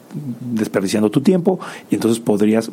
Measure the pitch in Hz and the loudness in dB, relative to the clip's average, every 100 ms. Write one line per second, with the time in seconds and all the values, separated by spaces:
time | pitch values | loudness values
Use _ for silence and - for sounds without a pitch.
0 | - - 147 117 123 113 107 107 95 107 | -14 -10 -8 -8 -4 -2 0 0 0 2
1 | 107 139 131 185 180 180 - - - 104 | 2 2 2 2 2 0 -4 -14 -4 0
2 | 110 113 113 104 107 110 113 | 0 0 0 2 4 2 0